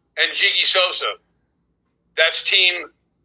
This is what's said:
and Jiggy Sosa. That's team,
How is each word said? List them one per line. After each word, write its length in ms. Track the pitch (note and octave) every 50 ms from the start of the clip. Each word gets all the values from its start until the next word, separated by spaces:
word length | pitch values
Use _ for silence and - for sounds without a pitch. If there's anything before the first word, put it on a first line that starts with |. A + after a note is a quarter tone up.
| _ _ - D3+
and 100 | D#3+ - -
Jiggy 280 | - G3 G3 F3+ F#3 F3
Sosa. 500 | - - F#3+ F3+ F3+ D#3 - C3 A2 - - _ _ _ _ _ _ _ _ _ _ _ _ _ _ _ _ _ _ -
That's 260 | D#3 E3 E3 - - -
team, 480 | - G3+ F#3+ F#3 F3+ F3+ F3 D#3 - _ _ _ _ _ _